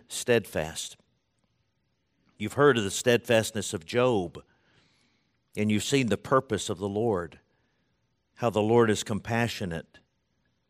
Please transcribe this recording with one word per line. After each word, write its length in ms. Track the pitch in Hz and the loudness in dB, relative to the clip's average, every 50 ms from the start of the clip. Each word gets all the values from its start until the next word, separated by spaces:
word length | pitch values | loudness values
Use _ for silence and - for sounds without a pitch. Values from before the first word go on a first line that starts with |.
| - | -10
steadfast. 920 | _ - - - - 120 117 95 - - 92 78 78 80 - - - - - _ _ _ _ _ _ _ _ _ _ _ _ _ _ _ _ _ _ _ _ _ _ _ _ _ _ _ _ | _ -12 -8 0 2 2 2 2 -2 -4 -6 -6 -6 -8 -10 -12 -12 -14 -20 _ _ _ _ _ _ _ _ _ _ _ _ _ _ _ _ _ _ _ _ _ _ _ _ _ _ _ _
You've 160 | 107 104 - | -10 -6 0
heard 220 | 131 143 147 127 117 | 4 4 4 6 4
of 60 | 101 | 0
the 60 | 98 | -2
steadfastness 840 | - - - 123 120 113 - - 120 113 107 - - 110 95 - - | -4 -2 0 2 2 2 2 2 2 2 2 2 -4 -6 -8 -6 -8
of 140 | 90 80 | -8 -8
Job, 560 | - - 120 123 127 123 101 90 80 - 71 - _ _ _ _ _ _ _ _ _ _ _ _ _ _ _ _ _ _ _ _ _ _ | -4 -2 0 2 2 2 0 -2 -4 -8 -14 -20 _ _ _ _ _ _ _ _ _ _ _ _ _ _ _ _ _ _ _ _ _ _
and 140 | - 107 107 | -4 -2 0
you've 140 | 107 104 - | 0 0 0
seen 240 | - 139 139 131 110 | 0 0 0 2 2
the 100 | 101 - | -2 -2
purpose 500 | - - 139 131 131 - 113 90 - - | 0 0 2 2 2 0 -4 -6 -4 -6
of 100 | 101 82 | -6 -6
the 100 | 98 101 | -6 -4
Lord, 500 | 98 104 113 120 101 87 87 80 - - _ _ _ _ _ _ _ _ _ _ _ _ _ _ _ _ _ _ _ | -4 -2 -2 0 -2 -2 -4 -8 -12 -20 _ _ _ _ _ _ _ _ _ _ _ _ _ _ _ _ _ _ _
how 140 | - 123 117 | -4 -4 -2
the 120 | 90 107 104 | 0 0 2
Lord 280 | 107 117 120 117 110 | 4 6 6 6 4
is 120 | 104 - - | 2 0 -2
compassionate 960 | - 110 95 - - 120 117 120 110 - - 107 90 82 80 - - _ - _ _ _ _ _ _ _ _ _ _ _ _ _ _ | -4 -6 -6 -4 -4 -2 -2 0 -2 -4 -6 -8 -8 -8 -8 -10 -14 _ -20 _ _ _ _ _ _ _ _ _ _ _ _ _ _